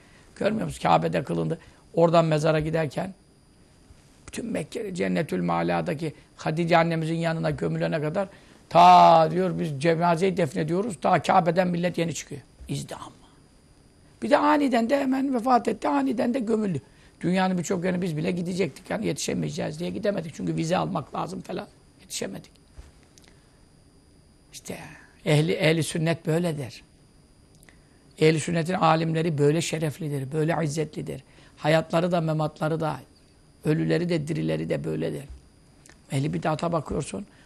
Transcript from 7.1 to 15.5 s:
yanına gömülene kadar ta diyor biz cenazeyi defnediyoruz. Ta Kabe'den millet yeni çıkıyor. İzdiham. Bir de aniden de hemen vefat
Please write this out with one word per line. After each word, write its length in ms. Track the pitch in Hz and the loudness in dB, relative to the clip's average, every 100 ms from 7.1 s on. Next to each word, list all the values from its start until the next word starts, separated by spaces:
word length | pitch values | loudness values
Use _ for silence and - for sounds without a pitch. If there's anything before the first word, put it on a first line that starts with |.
| 165 | -2
yanına 340 | 165 160 160 | -2 -2 -2
gömülene 520 | 147 165 160 165 165 | -4 -4 -2 -2 -2
kadar 280 | 151 180 190 - - - - | -4 -4 -6 -10 -20 -20 0
ta 640 | 165 180 180 175 165 160 | 8 10 12 10 8 6
diyor 280 | 170 185 165 | 2 0 -2
biz 220 | 170 139 | -4 -2
cenazeyi 560 | 165 160 175 165 196 180 | 0 2 2 2 2 0
defnediyoruz. 600 | 156 180 156 175 233 175 | 0 -2 -2 -2 -2 -2
Ta 200 | 196 170 | 2 2
Kabe'den 460 | - 180 170 170 180 | 4 4 4 2 2
millet 300 | 175 175 170 | 0 -2 -2
yeni 160 | 165 | -4
çıkıyor. 280 | 139 - 139 - - - | -4 -10 -14 -16 -20 -8
İzdiham. 440 | 139 139 - - - - - - _ _ _ _ _ - - | -8 -8 -14 -16 -20 -20 -20 -20 _ _ _ _ _ -20 -10
Bir 80 | 220 | 2
de 80 | 294 | 4
aniden 520 | 294 302 277 240 226 | 4 4 4 2 2
de 100 | 277 | 0
hemen 360 | 269 269 277 254 | 0 0 0 -2
vefat 320 | 240 | 2